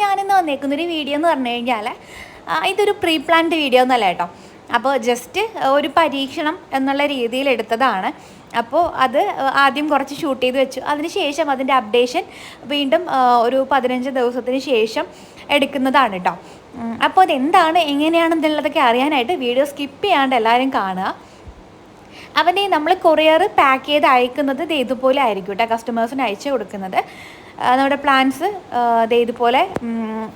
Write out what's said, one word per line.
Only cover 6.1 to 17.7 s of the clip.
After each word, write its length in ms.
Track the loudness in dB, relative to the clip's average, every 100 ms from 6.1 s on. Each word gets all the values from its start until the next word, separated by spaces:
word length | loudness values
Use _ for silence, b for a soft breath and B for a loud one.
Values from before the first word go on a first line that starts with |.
| 0 -6 -4 -4 -6 -6
എന്നുള്ള 340 | -4 -2 0 -2
രീതിയിൽ 340 | -2 -4 -2 0
എടുത്തതാണ്. 580 | -2 -2 0 0 0 -4 -8 B B B -6
അപ്പോൾ 240 | -2 0 0 0
അത് 140 | 0 2 -2 -2 -2 2
ആദ്യം 240 | 2 0 0
കുറച്ച് 220 | -2 -2 -6
ഷൂട്ട് 200 | -4 -2
ചെയ്ത് 160 | -2 0
വെച്ചു. 180 | -2 -4
അതിനുശേഷം 720 | -6 -4 -4 -4 -4 -2 -2
അതിൻ്റെ 200 | -2 0 0
അപ്ഡേഷൻ 440 | 2 2 2 -2 -6 B B B -6
വീണ്ടും, 360 | -2 0 0 0
ആ, 280 | 2 4 4 4
ഒരു 200 | 2 2
പതിനഞ്ച് 380 | 0 0 -2 -2 -2
ദിവസത്തിന് 380 | -2 -2 -4 -4 0
ശേഷം 360 | 0 0 -2 -6 B B B -2
എടുക്കുന്നതാണ് 640 | 0 0 0 2 2 2
കേട്ടോ. 220 | 0 -4 -4 B B -18 -12
ഉം, 140 | -10 -2
അപ്പോൾ 160 | 0 4
അതെന്താണ് 580 | 2 2 2 4 4